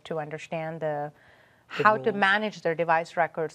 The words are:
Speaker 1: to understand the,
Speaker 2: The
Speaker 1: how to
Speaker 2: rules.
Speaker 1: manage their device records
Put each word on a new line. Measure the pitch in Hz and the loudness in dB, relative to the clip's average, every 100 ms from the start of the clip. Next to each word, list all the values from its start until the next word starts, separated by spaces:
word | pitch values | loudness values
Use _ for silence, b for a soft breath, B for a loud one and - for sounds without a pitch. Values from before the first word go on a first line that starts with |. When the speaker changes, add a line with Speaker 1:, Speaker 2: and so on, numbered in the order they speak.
| - | -8
Speaker 1:
to | 160 | -8
understand | 151 156 - 165 160 165 | -6 -10 -8 -6 -6 -4
the, | 156 147 147 b b b b b b - | -4 -4 -6 b b b b b b 2
Speaker 2:
The | |
Speaker 1:
how | 214 214 | 4 4
to | 214 | 0
Speaker 2:
rules. | 202 | 2
Speaker 1:
manage | 196 208 214 - | 2 2 0 -2
their | 170 | -2
device | 160 165 160 165 180 | 0 2 2 2 0
records | 160 - 156 | 0 0 -6